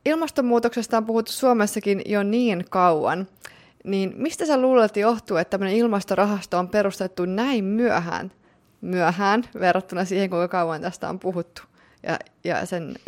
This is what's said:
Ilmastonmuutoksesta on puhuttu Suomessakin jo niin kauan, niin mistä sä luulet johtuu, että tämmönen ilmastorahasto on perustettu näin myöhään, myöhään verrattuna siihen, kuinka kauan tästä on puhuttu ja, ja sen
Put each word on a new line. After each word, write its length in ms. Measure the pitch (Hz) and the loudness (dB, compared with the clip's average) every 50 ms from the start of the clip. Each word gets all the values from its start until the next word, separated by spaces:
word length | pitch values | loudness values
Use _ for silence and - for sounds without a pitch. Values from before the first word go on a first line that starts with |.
| _ | _
Ilmastonmuutoksesta 920 | 285 311 330 330 294 - 294 247 240 240 233 233 233 233 240 214 - 240 | 0 0 0 -2 -2 0 0 2 2 2 2 2 2 0 -2 -2 0 0
on 100 | 226 220 | 0 0
puhuttu 260 | 226 226 226 226 - | 0 -2 -2 -2 -2
Suomessakin 720 | - - 269 254 247 220 208 208 - 214 - 202 196 185 - | -4 0 2 4 4 4 2 0 0 -2 0 0 0 0 0
jo 160 | - 208 202 | -2 0 0
niin 420 | 202 202 220 247 247 226 190 175 175 - | 0 2 0 2 2 2 0 -2 -4 -2
kauan, 580 | - 185 180 175 165 151 113 117 156 180 190 - _ _ - - - - - _ _ _ - | 2 4 6 6 4 4 2 0 0 -2 -4 -8 _ _ -20 -20 -20 -20 -20 _ _ _ -6
niin 280 | - 196 190 190 190 - | -4 -2 -2 -2 -4 -4
mistä 300 | - 254 330 - - 339 | -4 -6 -6 -4 -2 0
sä 140 | 302 294 262 | 2 2 4
luulet 360 | 254 262 262 240 220 208 214 | 4 4 6 6 4 4 2
johtuu, 400 | 208 208 226 233 214 - - 196 | 2 2 2 0 0 -2 -2 -2
että 140 | 160 180 - | -2 0 0
tämmönen 260 | 196 190 196 190 202 | -2 -2 0 0 2
ilmastorahasto 800 | 226 240 233 214 196 - - 190 175 202 208 208 190 - - 180 180 | 2 2 2 0 -2 -2 0 2 2 2 2 0 -2 -4 -2 -2 -2
on 100 | 180 180 | -2 0
perustettu 560 | - 208 202 196 190 - 190 180 - 180 180 | 0 0 0 0 -2 -4 -6 -6 -4 -4 -4
näin 400 | 185 185 208 247 277 269 220 190 | -2 -2 -2 0 0 0 0 0
myöhään, 680 | 190 208 226 247 220 - 175 170 165 - - - 185 - _ _ _ _ _ _ _ _ _ | 0 0 0 2 2 2 0 -2 -4 -6 -6 -8 -10 -14 _ _ _ _ _ _ _ _ _
myöhään 640 | 202 175 185 180 170 165 170 190 202 196 208 240 240 - - - | -8 -4 -2 0 0 0 0 2 2 2 2 0 0 -4 -6 0
verrattuna 440 | 185 180 175 190 185 - 180 180 190 | 2 2 2 2 -2 -4 -4 -4 -4
siihen, 260 | 180 196 190 196 185 | -2 0 -2 -2 0
kuinka 180 | 185 170 180 175 | 0 -2 -2 0
kauan 320 | 196 180 170 165 160 156 | 0 -2 -2 -2 -2 -4
tästä 280 | 170 180 - - - - | -6 -8 -8 -6 -8 -8
on 100 | 175 185 | -8 -6
puhuttu 440 | - 185 175 175 170 - _ - - _ _ _ _ _ _ _ | -6 -6 -4 -4 -8 -8 _ -20 -20 _ _ _ _ _ _ _
ja, 160 | - - 165 - - - _ _ - | -6 -6 -6 -6 -8 -14 _ _ -6
ja 220 | 175 151 - 180 | -4 -4 -4 -4
sen 280 | - 185 170 160 135 - - - | -4 -6 -8 -8 -8 -12 -12 -10